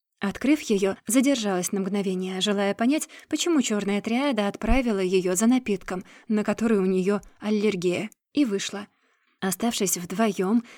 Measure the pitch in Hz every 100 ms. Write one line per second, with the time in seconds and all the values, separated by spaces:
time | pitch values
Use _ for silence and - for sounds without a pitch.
0 | _ - 202 - 254 302 - 196 196 -
1 | - 254 262 254 208 180 180 196 190 202
2 | 196 185 185 190 208 202 202 196 240 302
3 | - - - 302 349 311 233 208 196 202
4 | 220 240 285 214 202 - 220 254 240 196
5 | 185 185 180 185 226 254 240 190 - 185
6 | - - - 214 208 208 226 208 190 185
7 | 185 202 - - 214 214 214 190 180 180
8 | 214 _ _ 294 254 196 - 202 208 _
9 | _ _ _ - 190 - 233 - 190 175
10 | 175 190 220 196 190 233 -